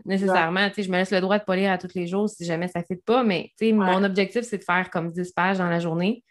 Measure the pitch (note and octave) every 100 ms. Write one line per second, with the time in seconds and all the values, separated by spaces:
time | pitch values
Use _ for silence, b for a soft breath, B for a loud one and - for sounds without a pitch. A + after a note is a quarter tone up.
0 | - F#3+ G3 F3+ E3 F#3 G3+ G3+ F#3 F3+
1 | F#3 F#3 F#3 G#3 G#3 F#3 G3 F3+ F3+ F3+
2 | E3+ G3 G#3 - E3+ E3 F3+ F3 F3 F#3
3 | - B3+ A3+ E3 - - A3+ G#3+ F#3 F#3+
4 | G3+ F#3+ F#3+ A#3 A3+ F#3 - F3+ F3+ F3+
5 | E3 E3+ F3+ - F3+ F#3+ F3 E3+ E3+ E3
6 | F#3+ B3 _